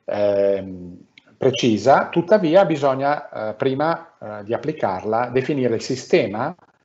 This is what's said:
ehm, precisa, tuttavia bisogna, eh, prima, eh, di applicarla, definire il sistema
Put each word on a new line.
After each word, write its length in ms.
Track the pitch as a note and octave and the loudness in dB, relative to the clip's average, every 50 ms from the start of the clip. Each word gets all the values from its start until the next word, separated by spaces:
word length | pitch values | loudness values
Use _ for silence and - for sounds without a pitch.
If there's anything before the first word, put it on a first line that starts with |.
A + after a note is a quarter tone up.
| _ | _
ehm, 920 | - G2 G2+ G#2 G#2 G2+ G2+ G2+ G2+ G2 G2 F#2+ F#2+ F#2 F2+ F2+ F2+ F2+ - - _ _ - _ _ _ _ | -6 -4 0 0 2 2 2 2 2 2 0 -2 -8 -12 -12 -14 -14 -16 -18 -20 _ _ -20 _ _ _ _
precisa, 720 | - C3 B2 - - B2+ A2 G#2 G2+ B2 C#3+ F3 G3 - | 0 0 0 2 2 2 2 2 4 4 4 4 4 0
tuttavia 560 | - F3 F3 - G#3+ G#3+ F#3 D#3 D3+ F#3+ G3 | -2 -4 2 2 2 2 4 4 6 6 6
bisogna, 840 | E3 D#3+ C#3+ C#3+ C#3 C3 C3 C3+ C#3 D3 - - - - A#2+ A2 A2 | 4 2 0 0 0 0 0 0 0 -2 -2 -4 -10 -10 -8 -6 -6
eh, 40 | G#2+ | -4
prima, 600 | - C3 C3+ C3 C3+ D3 D#3+ E3 E3 - - _ _ | -2 -2 -2 0 0 0 0 -2 -2 -6 -14 _ _
eh, 240 | - G#2+ G#2+ G#2+ G2+ | -14 -12 -12 -12 -6
di 100 | G2+ A2+ | -4 -4
applicarla, 760 | A2 - C#3+ D#3 - - G#2+ F#2+ F#2 F#2+ G#2+ A2 A2+ B2 B2 | -4 -4 -6 -4 -2 -2 -2 -2 -4 -4 -2 -2 -2 -2 0
definire 440 | B2 C3 B2+ - D#3+ C#3 B2+ A#2+ A2+ | 0 -2 0 0 -2 0 0 0 0
il 80 | G#2+ | -2
sistema 760 | - - G2+ - - - - F3 C3+ G#2 G2 G#2+ B2 D3+ F3+ - _ _ _ _ _ | -2 -4 -6 -6 -2 2 2 2 2 0 -2 -4 -6 -6 -8 -10 _ _ _ _ _